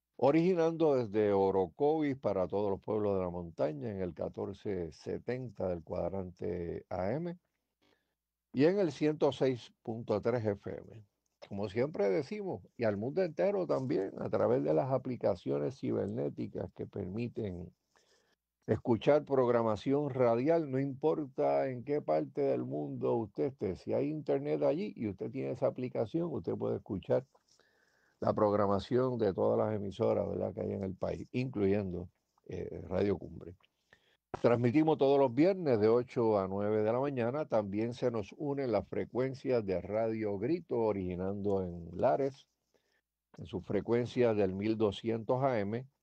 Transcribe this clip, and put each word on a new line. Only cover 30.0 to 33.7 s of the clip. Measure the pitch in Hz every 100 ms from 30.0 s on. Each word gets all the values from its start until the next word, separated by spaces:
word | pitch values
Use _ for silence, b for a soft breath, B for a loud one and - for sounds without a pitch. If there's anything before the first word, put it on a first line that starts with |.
| 110 104 95
¿verdad?, | 95 101
que | 92
hay | 98
en | 101
el | 95
país, | 92 87 85 -
incluyendo, | 123 131 104 95 104 95 87 87 _ _ _ -
eh, | - - 82 -
Radio | 92 101 90
Cumbre. | - 80 - 90 _